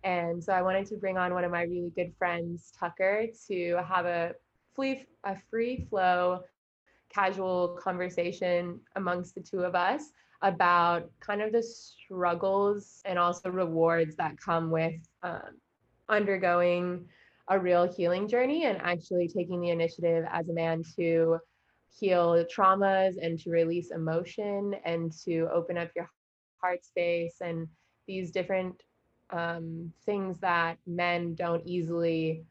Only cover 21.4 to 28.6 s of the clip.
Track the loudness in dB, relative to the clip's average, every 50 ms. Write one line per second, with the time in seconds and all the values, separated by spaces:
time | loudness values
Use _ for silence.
21.4 | -2 _ _ _ _ _ _ _ _ _ _ -4 0 2 4 4 6 6 4 4
22.4 | 2 2 0 4 6 6 6 6 4 4 4 4 4 2 0 -2 -4 -4 -4 -4
23.4 | -4 0 2 2 2 2 0 -2 -4 -6 -6 -4 -2 0 0 -2 -2 -4 -8 -6
24.4 | -4 -4 -4 -2 -2 -4 -6 -4 -4 -4 -2 -2 -4 -4 -6 -8 -6 -4 -2 0
25.4 | 0 0 0 -2 -2 -2 -4 -4 -6 -6 _ -8 -10 -10 _ _ _ _ _ _
26.4 | _ _ _ _ -2 -2 -2 -4 _ _ _ -2 0 0 0 0 -2 -6 -6 _
27.4 | -8 -6 -6 -6 -8 -10 -12 _ _ _ _ _ _ -10 -8 -6 -6 -4 -4 -4
28.4 | -2 0 -2 -2